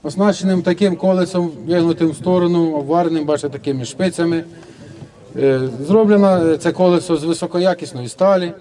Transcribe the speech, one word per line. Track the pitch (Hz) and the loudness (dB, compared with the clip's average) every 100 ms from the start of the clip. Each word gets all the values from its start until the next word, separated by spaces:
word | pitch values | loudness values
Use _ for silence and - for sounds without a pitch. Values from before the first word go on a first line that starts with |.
оснащеним | 151 160 202 185 185 185 | -8 0 0 2 0 0
таким | 180 175 196 170 | 0 0 0 2
колесом, | 190 185 175 180 170 147 151 | 0 2 0 -2 -4 -6 -2
вигнутим | 175 170 160 160 | 0 2 2 -2
в | 151 | -2
сторону, | 180 180 175 175 165 | 0 2 2 2 0
обвареним, | 151 139 165 170 160 | -2 0 0 2 -2
бачите, | 147 147 143 | -2 -2 -4
такими | 135 143 131 | -6 -4 -4
шпицями. | 117 - 190 170 170 165 165 - - - - - - - - - | -6 -4 -4 0 -2 -2 -6 -20 -20 -20 -20 -20 -20 -20 -14 0
Е, | 135 131 131 120 147 | 2 2 -2 -6 0
зроблено, | 214 214 208 196 185 165 | 2 4 4 4 2 2
е, | 156 | 0
це | 170 | -2
колесо | 160 185 175 - 160 | 2 2 2 0 -2
з | |
високоякісної | 160 160 175 180 185 175 143 127 123 | -2 -4 -4 0 0 -2 -8 -10 -12
сталі, | - 190 190 175 170 | 0 2 2 -2 -10